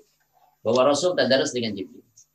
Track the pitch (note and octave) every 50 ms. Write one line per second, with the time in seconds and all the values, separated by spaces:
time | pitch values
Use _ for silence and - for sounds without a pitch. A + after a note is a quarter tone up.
0 | - _ _ _ _ _ _ _ _ _ _ _ - G#2+ A#2 B2+ B2+ C#3+ C#3+ -
1 | F3+ F3+ - C#3+ C3 A#2+ C3 C3+ - - - B2 A2+ A2 G2+ G2 F#2+ - - -
2 | - _ _ _ - _